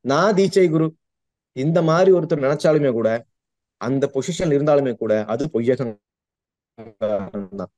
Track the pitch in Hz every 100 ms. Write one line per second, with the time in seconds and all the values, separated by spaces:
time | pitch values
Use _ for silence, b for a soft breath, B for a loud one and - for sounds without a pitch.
0 | - 143 190 196 196 196 185 160 160 -
1 | _ _ _ _ _ - 139 170 165 160
2 | 190 185 156 156 135 147 165 156 143 117
3 | 110 113 - _ _ _ _ _ 113 135
4 | 135 135 131 170 180 139 151 147 135 113
5 | 110 107 107 - 139 - 120 - 123 107
6 | _ _ _ _ _ _ _ - 110 107
7 | 107 101 95 104 98 98 90